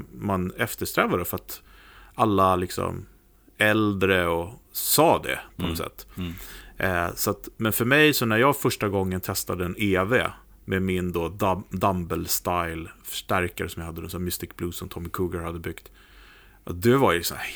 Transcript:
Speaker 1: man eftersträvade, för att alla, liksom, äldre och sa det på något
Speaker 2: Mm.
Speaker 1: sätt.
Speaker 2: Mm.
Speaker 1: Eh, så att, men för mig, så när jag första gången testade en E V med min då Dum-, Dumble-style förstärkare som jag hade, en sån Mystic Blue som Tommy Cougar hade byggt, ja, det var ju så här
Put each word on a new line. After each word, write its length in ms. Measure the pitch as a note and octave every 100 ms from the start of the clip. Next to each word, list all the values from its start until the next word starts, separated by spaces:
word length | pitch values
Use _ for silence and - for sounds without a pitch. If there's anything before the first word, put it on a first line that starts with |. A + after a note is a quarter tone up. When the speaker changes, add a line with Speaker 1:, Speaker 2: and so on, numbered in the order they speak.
| -
Speaker 1:
man 400 | F2+ G#2 F#2+ F2+ -
eftersträvade, 680 | A#2 - - - A3 B2
för 120 | E2+ -
att 260 | - - - - - - -
alla, 420 | - A2+ G2 F#2+ F#2
liksom, 500 | F2+ - F2+ F2 F#2+ - _ _ _ -
äldre 680 | G#2+ G#2+ G#2+ G2 F#2+ F#2 F2
och 220 | E2+ E2+ A#2+ _
sa 460 | - - - D#3+ F2+
det 160 | C#2 C2+ - -
på 60 |
något 60 | F2
Speaker 2:
Mm. 80 | E2
Speaker 1:
sätt. 300 | - - - -
Speaker 2:
Mm. 160 | F2+ F2 - - - -
Speaker 1:
Eh, 360 | F#2+ F2+ F2
så 160 | - -
att, 180 | G2+ - -
men 160 | A2+
för 120 | G2+
mig, 300 | A#2 C#3+ D3+
så 120 | C#3 A#2+
när 120 | A2
jag 180 | C3 C#3
första 320 | C3 - G#2+
gången 320 | G2 F#2+ F#2
testade 440 | - F#2+ - F2+
en 100 | F2+ F2+
E 220 | G#2 F#2
V 220 | F#2+ B2 E2+ - - -
med 180 | - F#2+
min 300 | F#2 F#2 F2+
då 160 | F2 E2
Dum-, 340 | G2+ G2+ F#2 -
Dumble-style 1160 | F#2+ G2+ F#2 E2 E2 D#2 - - F2 E2+ E2 D#2+ -
förstärkare 640 | - - - G2 F2+ - F2
som 120 | -
jag 40 | E2
hade, 160 | E2
en 80 | E2+
sån 140 | F2
Mystic 260 | F2+ - E2+ -
Blue 160 | F2
som 160 | E2+ -
Tommy 200 | - E2+
Cougar 320 | - F#2 E2+
hade 160 | E2 E2+
byggt, 320 | F2 E2 - - - - - - - -
ja, 80 | -
det 240 | F2+ A2+ C3+
var 160 | A#2+
ju 100 | E2+
så 120 | E2
här 120 | D2 -